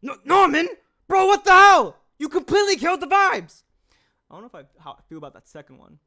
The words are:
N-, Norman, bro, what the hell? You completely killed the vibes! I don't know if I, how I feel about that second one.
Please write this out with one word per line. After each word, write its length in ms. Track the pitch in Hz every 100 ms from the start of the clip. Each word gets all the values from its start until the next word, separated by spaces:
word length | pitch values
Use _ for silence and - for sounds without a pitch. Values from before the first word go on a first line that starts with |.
N-, 140 | 226 277 -
Norman, 420 | 359 381 302 349 453 _ _ _
bro, 180 | 381 381
what 180 | 403
the 80 | 403
hell? 460 | 370 403 370 208 - _ _
You 120 | 302
completely 460 | 359 285 392 403 370
killed 260 | 277 359
the 60 | 285
vibes! 560 | 392 392 220 170 _ _ _ _ _ _ _ _
I 60 | 170
don't 60 |
know 60 | 226
if 80 | 180
I, 80 | 139 _
how 120 | 151
I 100 | - _
feel 80 | 160
about 160 | 147
that 140 | - _
second 300 | 156 143 135
one. 220 | _ 151